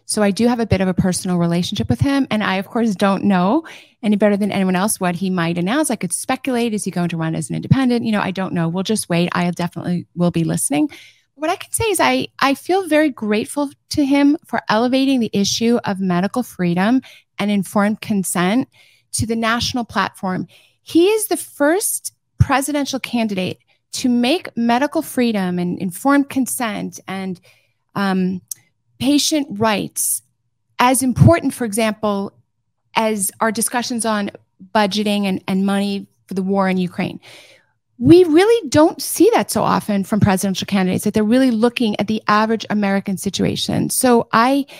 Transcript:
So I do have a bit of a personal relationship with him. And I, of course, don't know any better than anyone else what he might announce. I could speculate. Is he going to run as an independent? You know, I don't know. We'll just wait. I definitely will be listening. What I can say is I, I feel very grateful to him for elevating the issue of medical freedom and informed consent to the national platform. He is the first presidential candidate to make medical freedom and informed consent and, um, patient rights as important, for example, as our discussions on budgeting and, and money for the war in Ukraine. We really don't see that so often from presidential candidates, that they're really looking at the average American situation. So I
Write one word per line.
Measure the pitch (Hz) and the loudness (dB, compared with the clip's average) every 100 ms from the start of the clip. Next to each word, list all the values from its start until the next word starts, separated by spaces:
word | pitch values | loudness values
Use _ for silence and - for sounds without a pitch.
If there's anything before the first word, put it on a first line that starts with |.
| - | -6
So | 214 | 0
I | 202 | 0
do | 185 233 | 2 2
have | 240 | 2
a | |
bit | 226 190 | 0 0
of | 185 | 2
a | |
personal | 180 190 175 185 175 | 0 0 -2 -2 0
relationship | 170 170 175 208 233 | 0 0 -2 -4 -2
with | 240 | 0
him. | 277 277 262 | 2 2 0
And | 214 | -2
I, | 196 | 0
of | 190 196 | -2 -2
course, | 233 226 | -2 -2
don't | 185 196 196 | 2 0 2
know | 202 185 180 302 - - - _ | 2 2 2 0 -2 -12 -20 _
any | 208 208 | -2 2
better | 208 202 | 2 2
than | 208 | 0
anyone | 196 185 | 0 0
else | 185 214 - | 0 0 0
what | 180 175 | -2 -2
he | 185 | -2
might | 185 165 175 | -2 -2 -2
announce. | 175 277 302 | -2 0 -2
I | 214 | -2
could | 180 | -4
speculate. | - - 262 - 240 233 | -6 -4 -4 -2 -2 -2
Is | 208 | -4
he | 196 | -4
going | 175 175 | -4 -2
to | 170 | -2
run | 160 | -4
as | 165 156 | -4 -6
an | 160 | -8
independent? | - 262 254 240 233 | 0 2 2 0 0
You | |
know, | 208 | -2
I | 185 | -2
don't | 190 190 | -4 -4
know. | 180 165 | -2 -2
We'll | 185 | -2
just | 185 220 - | -2 -4 0
wait. | 170 175 | 0 0
I | - 175 | 0 -2
definitely | 175 170 - - 175 - 170 | -4 -6 -6 -4 -6 -6 -2
will | 175 | 0
be | 165 | 2
listening. | 160 170 - 285 302 - - _ _ | 0 -2 -2 0 -2 -4 -20 _ _
What | - 311 | -6 -4
I | 381 | -4
can | - | -6
say | - | -4
is | 453 359 | -2 0
I, | 254 262 - - | 0 0 -4 -2
I | 277 | 0
feel | 277 - 370 359 | 0 -2 -2 2
very | 302 311 | 2 2
grateful | - 214 208 262 - 285 - _ | -2 -2 -2 -2 -4 -6 -8 _
to | - 277 | -2 2
him | 277 285 302 - | 4 4 2 -2
for | 233 - | -6 0
elevating | 214 247 262 269 262 | 0 2 2 2 0
the | 214 | 0
issue | 202 196 - 226 240 | 0 -2 0 0 0
of | - 190 | -2 -2
medical | 190 175 196 247 | 0 0 0 -2
freedom | 233 - 175 170 202 262 - - _ - | -6 -4 -2 2 2 0 -2 -14 _ -6
and | 202 | -2
informed | 202 180 214 202 214 | 0 0 0 0 -2
consent | - 202 180 180 180 240 - _ _ _ _ | -2 -2 -2 0 0 0 -2 _ _ _ _
to | - 220 | -6 -4
the | 226 | -2
national | 226 240 - 254 | 0 -2 -2 -4
platform. | - 208 190 - 190 180 - _ _ _ | -4 -2 -4 -4 -4 -4 -6 _ _ _
He | - 320 359 | -2 2 4
is | 440 - | 2 -2
the | 349 | -6
first | - - 294 370 - - - - _ - | -6 -2 0 2 -2 -6 -10 -16 _ 0
presidential | - 269 277 294 269 262 | 2 2 0 -4 -4 -6
candidate | - 240 226 190 185 - _ _ _ | -4 -2 -2 -2 -4 -8 _ _ _
to | - 254 | -4 0
make | 240 240 349 - - | 2 2 0 -2 -2
medical | 233 240 294 320 | 0 2 0 -2
freedom | - - 240 208 185 180 | -4 0 0 0 -2 -2
and | 175 - | -2 -4
informed | 190 - 269 285 277 | -6 -2 2 2 2
consent | 269 240 - 233 202 180 - - | -2 -2 -4 -6 -6 -8 -10 -10
and, | 196 190 175 _ _ _ _ _ | -8 -8 -10 _ _ _ _ _
um, | 196 196 185 185 185 - - _ _ _ - | -4 0 0 0 -4 -10 -18 _ _ _ -4
patient | 247 285 - 302 277 | 0 2 2 -2 -2
rights | 202 226 196 151 - - - - _ _ _ _ - | 0 0 0 -4 -6 -6 -6 -10 _ _ _ _ 0
as | 247 262 | 2 2
important, | 262 - - 339 269 | 0 6 6 6 2
for | - | -4
example, | 233 202 220 214 214 202 202 - _ _ _ _ _ | -4 -2 -2 -2 -2 -2 -6 -12 _ _ _ _ _
as | - 220 214 196 - | -2 -2 -2 -4 -2
our | 220 | -2
discussions | 220 220 247 233 240 | -2 -4 -4 -4 -4
on | 226 208 202 - _ _ 190 | -2 -2 -4 -10 _ _ -4
budgeting | 220 208 202 208 208 | 0 0 0 -2 0
and, | 196 185 - | -2 -4 -2
and | 190 | 0
money | 196 196 202 202 202 _ - | 0 0 -2 -6 -10 _ -10
for | |
the | 190 | -6
war | 190 196 185 | -2 0 2
in | 185 | 0
Ukraine. | 175 - 185 - - - - _ _ _ _ - | -2 -4 -6 -8 -18 -20 -20 _ _ _ _ 0
We | 247 349 | 8 8
really | 349 302 415 466 302 | 8 4 4 2 2
don't | 302 330 - | 4 4 2
see | - - 381 | -6 2 4
that | 427 202 | 4 0
so | 208 | 0
often | - 190 - 202 | 0 0 0 -2
from | 190 214 | -2 2
presidential | - 190 196 185 - | 2 2 0 -4 -2
candidates, | 196 185 - | 0 0 0
that | 214 | 0
they're | 214 | 0
really | 214 254 262 | 2 4 2
looking | 220 240 240 226 - | 2 0 0 -2 -2
at | 202 | -2
the | 220 - | -2 2
average | 208 220 226 - | 2 2 -2 -2
American | 208 202 196 196 185 | -2 0 0 -2 -6
situation. | 196 - 190 - - - 170 | -4 -2 -2 -2 -2 -2 -2
So | - 254 233 - | 0 4 2 2
I | 220 247 277 269 - | 2 2 0 -2 -12